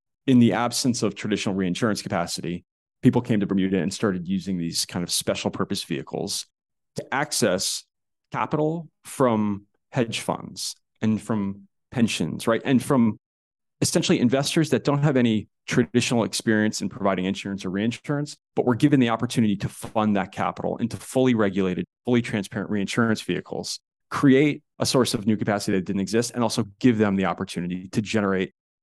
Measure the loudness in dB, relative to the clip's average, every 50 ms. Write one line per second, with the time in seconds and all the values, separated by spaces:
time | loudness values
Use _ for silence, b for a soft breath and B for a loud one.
0 | _ _ _ _ _ 4 6 8 8 6 4 2 0 -2 -2 0 0 0 0 0
1 | -2 -2 -4 -4 -2 -2 -2 -2 -2 -2 -2 0 -2 -2 -2 0 0 0 0 -2
2 | -4 -4 -2 -2 -2 -4 -6 -6 -6 -6 -6 -8 -10 _ _ _ _ _ _ _
3 | 4 4 4 4 2 2 0 0 2 2 2 0 2 2 2 0 0 -2 -2 -2
4 | -2 -2 -2 -2 -4 -4 -4 -4 -4 -4 -4 -4 -4 -4 -4 -4 -6 -4 -6 -6
5 | -4 -4 -4 -4 -2 -4 -4 -2 -4 -4 -4 -4 -4 -4 -4 -6 -6 -6 -8 -8
6 | -6 -6 -6 -6 -6 -6 -6 -8 -10 -12 _ _ _ _ _ _ _ _ _ -12
7 | -8 -4 -4 -4 -4 -4 -2 0 0 2 2 0 -2 -4 -6 -8 -10 _ _ _
8 | _ _ _ _ _ _ -6 -6 -4 -2 -2 -2 -2 -2 -2 -6 -8 -12 _ _
9 | _ -10 -2 2 2 2 4 2 0 0 -2 -6 -8 _ _ _ _ _ -4 -2
10 | -2 -2 -4 -6 -6 -6 -6 -6 -8 -12 -12 -10 -10 -10 -10 -14 _ _ _ _
11 | 0 0 0 0 -2 -4 -4 -2 -4 -4 -6 -10 -16 _ _ _ _ _ 0 0
12 | 0 2 2 -2 -4 -4 -4 -2 0 0 0 0 2 2 2 2 2 2 2 4
13 | 4 2 0 -4 _ _ _ _ _ _ _ _ _ _ _ _ -2 0 0 0
14 | 2 2 2 4 4 4 2 2 0 0 0 0 2 2 0 0 2 0 2 2
15 | 2 2 4 4 4 4 2 0 -2 -6 _ _ _ 0 2 2 2 4 2 0
16 | 2 2 2 0 0 0 -2 -2 0 2 2 2 2 0 -2 -4 -6 -8 -6 -2
17 | 0 0 0 2 0 -2 -2 -4 -6 -6 -8 -6 -6 -6 -4 -2 -2 -2 -4 -4
18 | -6 -4 -4 -4 -4 -6 -10 -16 _ _ _ 0 0 0 2 4 4 4 6 4
19 | 4 2 2 0 -2 -2 0 2 2 2 2 0 -4 -6 -6 -10 -12 -4 0 2
20 | 2 4 2 2 0 -2 -4 -4 -4 -4 -4 -4 -4 -6 -4 -4 -4 -6 -6 -10
21 | -14 -4 0 2 2 4 4 4 2 2 2 0 0 0 -2 -4 -6 -8 _ _
22 | _ 0 0 0 0 0 -4 -4 -4 -4 -6 -6 -4 -4 -2 -2 -2 -2 0 2
23 | 2 2 0 0 -2 -4 -4 -4 -6 -8 -10 -8 -8 -8 -10 -12 _ _ _ _
24 | _ _ -2 4 6 6 6 6 4 2 0 -4 -10 _ _ -4 -2 2 2 2
25 | 2 2 0 0 0 0 0 2 0 0 0 0 0 0 0 0 0 -2 -2 -2
26 | -2 0 0 0 0 0 -2 -2 -2 0 0 -2 -4 -4 -4 _ 4 4 4 4
27 | 2 2 2 2 0 0 -2 -4 -6 -8 -6 -8 -6 -6 -6 -8 -10 -4 -4 -4
28 | -2 0 0 0 0 0 0 0 -2 -4 _ _ _ _ _ _